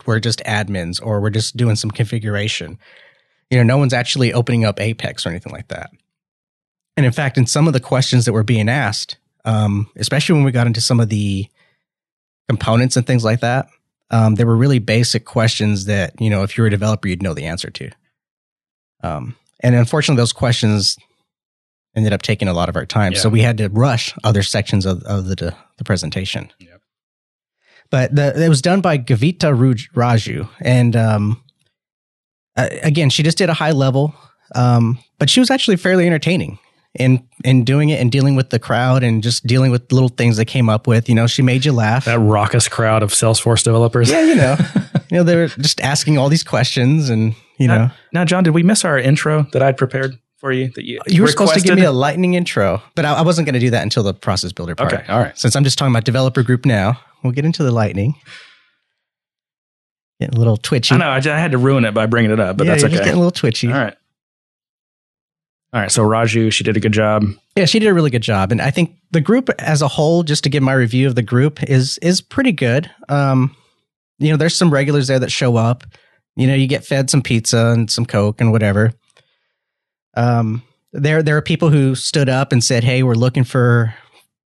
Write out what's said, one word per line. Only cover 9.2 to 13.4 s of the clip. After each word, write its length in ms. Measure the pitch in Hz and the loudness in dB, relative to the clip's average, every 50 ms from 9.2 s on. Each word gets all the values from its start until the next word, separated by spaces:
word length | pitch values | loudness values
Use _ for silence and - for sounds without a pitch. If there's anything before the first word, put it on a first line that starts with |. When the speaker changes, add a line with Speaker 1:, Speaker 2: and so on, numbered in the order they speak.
| _ _ _ _ - | _ _ _ _ -6
Speaker 1:
um, 440 | 113 110 107 107 101 101 101 104 - _ | -2 -2 0 0 -2 -2 -4 -6 -8 _
especially 380 | - 107 - 135 147 - - 165 | -10 -6 -4 -2 -2 0 2 2
when 100 | 147 139 | 2 2
we 60 | 135 | 2
got 140 | 120 123 120 | 0 0 0
into 140 | 120 110 117 | 0 0 -2
some 180 | - - 123 117 | -2 0 0 0
of 80 | 113 104 | 0 0
the 380 | 110 104 104 101 98 95 101 - _ _ _ _ _ _ _ _ _ _ _ _ _ _ _ _ _ _ _ - | -2 -2 -2 -2 -4 -4 -6 -10 _ _ _ _ _ _ _ _ _ _ _ _ _ _ _ _ _ _ _ -6
components 480 | 113 104 - 113 110 117 127 127 - | -6 -4 -2 0 0 2 0 0 0
and 100 | 127 120 | -2 0
things 180 | - 127 120 113 | 0 0 0 0
like 160 | 107 117 120 | 0 -2 -2